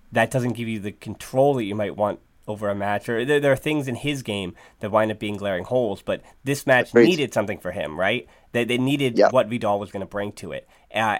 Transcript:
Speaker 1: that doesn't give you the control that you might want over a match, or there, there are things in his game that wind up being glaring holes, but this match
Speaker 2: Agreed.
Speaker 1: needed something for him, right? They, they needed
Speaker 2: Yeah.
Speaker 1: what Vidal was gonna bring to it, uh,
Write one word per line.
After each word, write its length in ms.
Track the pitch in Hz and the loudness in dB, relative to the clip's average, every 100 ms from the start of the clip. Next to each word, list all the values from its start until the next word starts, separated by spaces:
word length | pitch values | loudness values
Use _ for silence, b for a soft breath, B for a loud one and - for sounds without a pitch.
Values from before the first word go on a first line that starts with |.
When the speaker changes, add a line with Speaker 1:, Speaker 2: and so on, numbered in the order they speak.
| - | -4
Speaker 1:
that 180 | 117 113 | 0 0
doesn't 240 | 131 123 | 0 -2
give 140 | 110 113 | -4 -6
you 120 | 110 | -6
the 120 | 101 | -8
control 640 | - 113 98 - 131 143 131 | -12 -14 -14 -4 2 4 2
that 80 | |
you 120 | 101 104 | -2 -4
might 200 | 101 78 | -4 -2
want 240 | 104 - _ _ - | -2 -2 _ _ -12
over 220 | 107 104 | -6 -4
a 60 | 101 | -2
match, 340 | 101 101 - | -2 -2 -2
or 160 | 117 131 | -4 0
there, 140 | 147 | 2
there 120 | 143 | 4
are 40 | 135 | 2
things 320 | 156 151 131 | 0 -2 -2
in 80 | 113 | -4
his 260 | 139 139 | -4 -4
game 320 | 117 101 90 - B _ | -6 -6 -6 -10 B _
that 120 | 107 | 0
wind 180 | 107 110 | 2 2
up 80 | 104 | -2
being 180 | 107 101 | -6 -6
glaring 280 | 101 90 | -4 -4
holes, 400 | 92 127 113 98 | -2 -2 -2 -4
but 180 | - 90 B B | -6 -6 B B
this 240 | 131 139 147 | -6 -2 4
match 220 | 127 - | 4 6
Speaker 2:
Agreed. 180 | 120 117 | 6 8
Speaker 1:
needed 260 | 170 151 | 6 0
something 240 | - 120 98 | 0 -2 -6
for 140 | 90 | -8
him, 280 | 90 76 78 | -6 -6 -2
right? 280 | 95 120 - b b | -2 -2 -6 b b
They, 120 | 120 | -2
they 140 | 113 123 | 0 0
needed 400 | 131 143 131 117 | 0 0 0 4
Speaker 2:
Yeah. 120 | 101 | 6
Speaker 1:
what 160 | 123 107 | 4 2
Vidal 320 | 117 104 101 | -2 0 -2
was 120 | 101 | -4
gonna 140 | 101 92 | -10 -8
bring 260 | 101 101 | -8 -8
to 180 | - 85 | -10 -12
it, 180 | 67 - b b | -12 -14 b b
uh, 240 | 107 110 | -2 0